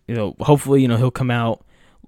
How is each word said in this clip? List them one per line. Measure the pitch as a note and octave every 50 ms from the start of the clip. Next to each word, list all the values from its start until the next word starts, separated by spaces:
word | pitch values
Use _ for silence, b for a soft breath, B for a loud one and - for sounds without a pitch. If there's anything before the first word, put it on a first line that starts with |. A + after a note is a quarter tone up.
| _ -
you | A#2
know, | A#2 G#2+ F#2+ - -
hopefully, | - - D3 C#3 - C3+ C#3 C#3
you | C3 B2
know, | A#2 A#2
he'll | B2+ B2+
come | - - C3 B2
out, | A#2+ A#2+ A#2 A#2 A2+ - b b b b b b b b b